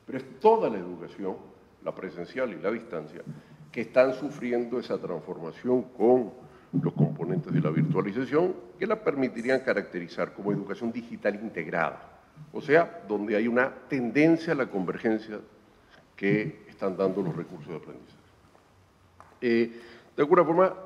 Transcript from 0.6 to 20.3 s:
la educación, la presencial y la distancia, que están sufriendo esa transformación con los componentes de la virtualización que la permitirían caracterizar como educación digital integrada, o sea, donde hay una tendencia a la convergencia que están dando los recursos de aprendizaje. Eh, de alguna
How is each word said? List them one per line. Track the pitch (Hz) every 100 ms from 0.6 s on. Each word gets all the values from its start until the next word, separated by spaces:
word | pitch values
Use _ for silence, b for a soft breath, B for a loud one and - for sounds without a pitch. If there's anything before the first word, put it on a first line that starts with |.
| 151
la | 104
educación, | 87 87 82 - 98 101 - - - _
la | -
presencial | - 92 85 87 131 127
y | 85
la | 92
distancia, | 117 - 82 76 80 - B B B B
que | -
están | 113 131 135
sufriendo | 131 147 - 123 120 117 123
esa | 113 101
transformación | 92 85 82 90 82 82 120 127 - -
con | 110 123 107 - B B B 90
los | 85
componentes | - - 76 85 90 -
de | 85
la | 80
virtualización | 80 82 95 98 101 131 143 185 185 - -
que | 208
la | 220
permitirían | - 139 131 110 117 131
caracterizar | 127 101 98 90 87 - 85
como | - 98
educación | 101 95 95 117
digital | 120 117 107 107 101
integrada, | 107 87 80 85 76 - - - _ - -
o | 110
sea, | 113 151 170 - 101
donde | 104 104 104
hay | 117
una | 117 135 - -
tendencia | 143 120 123 156 165 170
a | 147
la | 113
convergencia | 101 90 95 117 110 - 104 - - _ _ b b _ -
que | 98 104 113 - -
están | - 101 90
dando | 95 92
los | 92 78
recursos | 85 87 73
de | 80
aprendizaje. | 76 64 - - _ _ _ _ _ _ _ _ _ _ - -
Eh, | 123 117 117 B B B B -
de |
alguna | 147